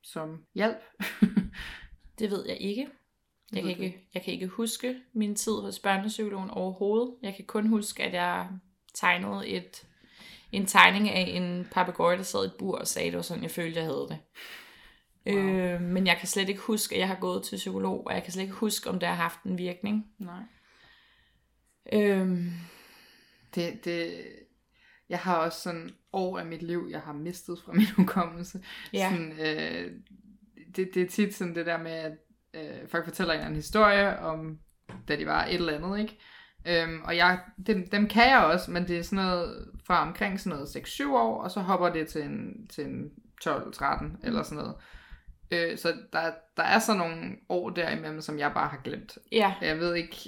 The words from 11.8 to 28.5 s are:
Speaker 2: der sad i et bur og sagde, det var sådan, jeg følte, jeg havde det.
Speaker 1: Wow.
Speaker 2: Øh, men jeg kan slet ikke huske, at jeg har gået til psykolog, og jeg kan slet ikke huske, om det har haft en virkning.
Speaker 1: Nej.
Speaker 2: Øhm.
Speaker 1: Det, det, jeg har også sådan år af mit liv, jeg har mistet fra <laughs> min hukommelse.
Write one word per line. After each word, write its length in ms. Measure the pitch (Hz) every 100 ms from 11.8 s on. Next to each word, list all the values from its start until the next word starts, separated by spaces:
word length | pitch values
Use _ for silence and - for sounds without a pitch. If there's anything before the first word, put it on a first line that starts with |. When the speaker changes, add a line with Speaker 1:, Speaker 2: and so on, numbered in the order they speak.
| 180 170 170 180
Speaker 2:
der 60 |
sad 200 | 185 -
i 20 | 190
et 80 | -
bur 200 | 190 -
og 80 | -
sagde, 200 | - 175
det 60 | 175
var 60 |
sådan, 200 | 175 170
jeg 80 | 160
følte, 280 | 170 165 165
jeg 60 | 160
havde 180 | 143 139
det. 100 | 160 _ - - - - - - _ _ _ -
Speaker 1:
Wow. 100 | 202
Speaker 2:
Øh, 360 | 190 190 180 175
men 260 | 175 185 185
jeg 100 | 175
kan 120 | 185
slet 200 | 202 196
ikke 120 | 196
huske, 340 | - 214 -
at 40 | -
jeg 80 | 185
har 60 | 185
gået 220 | 180 185
til 140 | - 196
psykolog, 500 | 190 190 190 190 -
og 80 |
jeg 80 | 185
kan 100 | 175
slet 100 | 185
ikke 120 | 196
huske, 360 | 190 214 208 -
om 80 | 185
det 80 | 175
har 60 | 175
haft 260 | 170 -
en 160 | 196 180
virkning. 480 | 180 175 202 214 214 _
Speaker 1:
Nej. 240 | 180 180 226 _ _ _ - - _ _ _ _ _ _ _ _ -
Speaker 2:
Øhm. 580 | 208 208 196 185 180 175 170 170 - - - - - _ _ _
Speaker 1:
Det, 300 | - 170 -
det, 400 | - 170 165 175 - - - _ _ _ _ _ _
jeg 100 | 175
har 180 | 180 175
også 240 | 165 165
sådan 300 | 180 170 165 - _
år 260 | 196 185 185
af 80 | 165
mit 160 | 165
liv, 260 | 170 175 -
jeg 100 | 160
har 120 | 151
mistet 460 | 147 160 175 - 175
fra 80 | -
<laughs> 40 | 175
min 80 | 214 -
hukommelse. 680 | 185 - 170 170 180